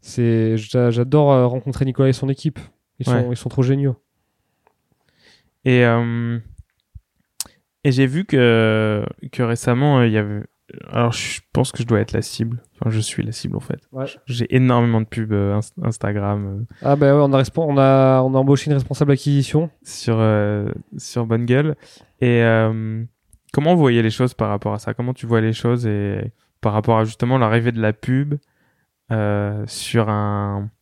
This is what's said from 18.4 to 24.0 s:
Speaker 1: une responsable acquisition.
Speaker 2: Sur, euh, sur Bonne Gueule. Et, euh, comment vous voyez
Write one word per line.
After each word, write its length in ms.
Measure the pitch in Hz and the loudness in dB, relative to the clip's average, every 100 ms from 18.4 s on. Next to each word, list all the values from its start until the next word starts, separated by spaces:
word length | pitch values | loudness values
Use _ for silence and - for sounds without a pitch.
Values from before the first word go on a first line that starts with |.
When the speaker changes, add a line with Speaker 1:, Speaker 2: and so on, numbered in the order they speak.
| 135 139 - | 2 2 2
Speaker 1:
une 40 | |
responsable 380 | 143 123 139 143 | -2 -2 -2 2
acquisition. 580 | 139 - 143 131 151 165 _ | 2 2 0 2 -2 -2 _
Speaker 2:
Sur, 320 | - - - 113 | -20 -10 -2 2
euh, 500 | 110 107 104 104 104 - - 143 | 2 2 0 -2 -4 -8 -12 -16
sur 300 | - - 117 | -10 -6 -2
Bonne 180 | 113 | -2
Gueule. 320 | 120 123 156 147 - - _ _ | 2 0 0 -4 -12 -20 _ _
Et, 220 | 127 120 | 0 2
euh, 600 | 117 113 110 110 110 110 117 _ _ _ _ | 4 2 2 -2 -6 -6 -10 _ _ _ _
comment 220 | - 151 | -2 2
vous 60 | 180 | 4
voyez 220 | 139 117 | 4 4